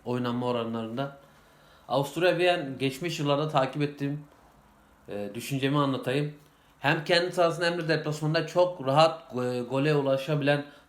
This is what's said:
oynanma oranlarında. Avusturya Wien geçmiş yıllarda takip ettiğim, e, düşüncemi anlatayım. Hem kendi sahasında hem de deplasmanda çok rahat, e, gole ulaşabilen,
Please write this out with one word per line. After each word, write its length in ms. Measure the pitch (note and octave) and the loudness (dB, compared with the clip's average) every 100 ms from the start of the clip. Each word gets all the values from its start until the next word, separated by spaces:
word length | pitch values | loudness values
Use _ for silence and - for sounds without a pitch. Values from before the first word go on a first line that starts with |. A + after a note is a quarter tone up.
| - | -6
oynanma 400 | B2 B2 A#2+ B2 | -2 -2 -2 -2
oranlarında. 720 | A#2+ A2+ A2+ A2 A#2+ C#3 - - _ _ _ _ - - | -2 -2 -4 -6 -6 -6 -8 -20 _ _ _ _ -20 -4
Avusturya 440 | C#3 C#3 - F3 | -2 0 2 2
Wien 460 | E3 F3+ F3 C#3 C3 | 4 4 2 -2 -4
geçmiş 400 | C3+ C3 F3 D3+ | -4 -2 -6 -2
yıllarda 300 | D3 C#3+ D3+ | 0 0 2
takip 320 | D3 C3 D3+ | 0 0 0
ettiğim, 420 | D3 - C#3+ D3 - - - _ _ _ _ _ - | -4 -4 -6 -6 -10 -20 -20 _ _ _ _ _ -12
e, 220 | G2+ G2+ | -10 -8
düşüncemi 440 | G#2 - C#3 C3+ D3 | -10 -6 -2 0 2
anlatayım. 560 | C#3 B2+ B2+ C3+ D3 - - _ _ _ | 2 0 -2 -2 -2 -6 -20 _ _ _
Hem 240 | C#3 E3+ | 0 0
kendi 280 | D#3 F3 F3+ | 2 2 2
sahasında 340 | F3 E3+ D#3+ F3 | 2 2 2 0
hem 120 | F3 | 0
de 100 | D#3 | 0
deplasmanda 600 | D#3 D3+ D3 D3+ E3 D#3 | -2 -2 -4 0 0 0
çok 400 | F3 F3+ - C3 | 2 2 0 2
rahat, 480 | C#3 D#3+ E3 - A#2+ | 4 4 2 -8 -4
e, 240 | B2 B2 | -2 -2
gole 360 | A#2 C3+ C#3+ D3 | -2 0 2 2
ulaşabilen, 680 | C3+ C3+ C#3+ D3 C#3 C#3+ C#3+ - | 2 0 0 0 2 0 -2 -16